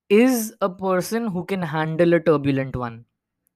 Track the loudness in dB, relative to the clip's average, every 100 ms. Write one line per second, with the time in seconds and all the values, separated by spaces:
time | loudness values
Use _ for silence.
0 | _ 4 4 2 -4 -4 -6 -4 -2 -2
1 | -2 -4 -4 -4 -4 -6 -4 -4 -4 2
2 | 2 4 2 2 2 -2 -4 -6 -10 -12
3 | -20 _ _ _ _